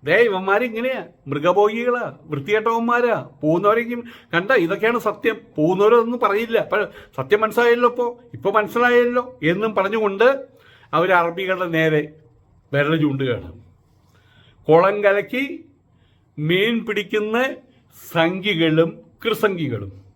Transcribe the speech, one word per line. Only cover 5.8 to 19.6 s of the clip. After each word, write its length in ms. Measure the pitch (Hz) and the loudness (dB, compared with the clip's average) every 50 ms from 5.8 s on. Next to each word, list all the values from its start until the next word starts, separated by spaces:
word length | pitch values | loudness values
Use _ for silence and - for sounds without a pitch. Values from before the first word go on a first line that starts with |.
| 202 214 233 240 226 233 240 240 247 | 4 6 6 4 4 2 -2 -2 -2
പറയില്ല. 320 | 202 196 208 233 226 226 220 - | 0 0 0 -2 0 0 -2 0
അപ്പൊ 120 | - - 208 202 - - - - - _ - | 0 -2 -2 -2 -2 -8 -18 -20 -18 _ -10
സത്യം 240 | 131 135 202 214 220 | -2 0 0 2 2
മനസ്സിലായല്ലോ, 460 | 214 214 240 240 240 233 240 247 233 240 | 0 0 2 2 4 4 4 2 0 0
ഇപ്പോ, 120 | 240 247 240 240 - - - - - | 0 -4 -4 -6 -10 -18 -20 -20 -6
ഇപ്പോ 120 | - 202 202 220 | -6 0 0 0
മനസ്സിലായല്ലോ 680 | 208 208 - 233 240 247 240 240 247 240 240 247 240 247 - - - 156 | 0 0 -2 0 2 4 4 4 2 2 0 -2 -4 -4 -10 -4 -2 -2
എന്നും 200 | 175 185 214 226 214 208 | 0 0 -2 -4 -2 -2
പറഞ്ഞുകൊണ്ട് 500 | 190 196 208 226 214 208 196 196 226 247 277 269 269 - _ _ _ - - _ _ _ - 151 | -2 0 0 -2 -2 -2 0 2 2 2 2 2 -4 -14 _ _ _ -20 -20 _ _ _ -2 0
അവർ 120 | 170 185 190 175 | 2 2 2 2
അറബികളുടെ 500 | 170 170 165 170 190 185 185 180 185 175 165 160 | 2 0 -4 -6 -4 -4 -2 -4 -4 -4 -2 0
നേരെ 240 | 160 160 156 151 143 - - - _ _ _ _ _ _ _ _ _ _ - | 0 2 2 0 -2 -4 -10 -20 _ _ _ _ _ _ _ _ _ _ -2
വിരൽ 220 | 139 147 147 160 160 151 | -2 0 0 0 0 0
ചൂണ്ടുകയാണ്. 460 | 147 135 135 135 127 120 101 92 85 85 - - _ _ _ _ _ _ _ _ _ _ _ _ _ _ _ _ _ _ _ _ - | 0 -2 -2 -2 -4 -4 -4 -6 -14 -18 -20 -20 _ _ _ _ _ _ _ _ _ _ _ _ _ _ _ _ _ _ _ _ 4
കുളം 280 | 156 165 180 190 202 208 202 | 4 6 6 4 2 2 2
കലക്കി 380 | 202 196 202 202 - - 247 277 285 - - - - _ _ _ _ _ _ _ _ _ _ _ _ _ - 151 156 | 2 2 2 0 -4 -4 -4 -4 -6 -8 -14 -16 -20 _ _ _ _ _ _ _ _ _ _ _ _ _ -8 -4 -2
മീൻ 260 | 175 185 202 226 240 226 202 | 0 0 0 0 0 -2 -4
പിടിക്കുന്ന 520 | 226 214 202 208 170 - 214 208 214 220 233 254 269 294 - - _ _ _ _ _ _ - - - - | -4 -4 -4 -4 -2 -4 -4 -4 -2 -2 -2 -2 -2 -4 -10 -16 _ _ _ _ _ _ -20 -20 -6 -2
സംഘികളും 760 | 170 165 165 185 190 180 208 202 165 165 165 156 160 165 165 - - - _ _ _ - | 0 0 0 0 -2 -4 -4 0 0 2 2 4 2 2 2 0 -12 -20 _ _ _ -4
കൃസംഘികളും. 680 | 220 220 214 - 214 196 175 | -4 -2 0 0 -2 0 -2